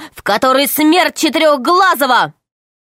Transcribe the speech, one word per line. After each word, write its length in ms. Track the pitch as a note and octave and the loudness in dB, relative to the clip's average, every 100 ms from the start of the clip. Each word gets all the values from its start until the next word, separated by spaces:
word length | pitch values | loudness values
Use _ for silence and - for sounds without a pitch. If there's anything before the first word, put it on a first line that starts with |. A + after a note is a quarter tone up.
| - | -8
в 80 | - | -12
которой 460 | - G#3 C4 C4 C#4 | -6 -2 0 0 0
смерть 480 | - D4+ F4 D#4 - | 0 2 2 0 -2
Четырёхглазого! 1160 | D#4 D4+ D#4 D4 B3 F4+ F#4+ D#4+ C4+ A#3 D#3+ - _ _ _ _ | -4 0 0 0 0 2 2 0 0 0 0 -6 _ _ _ _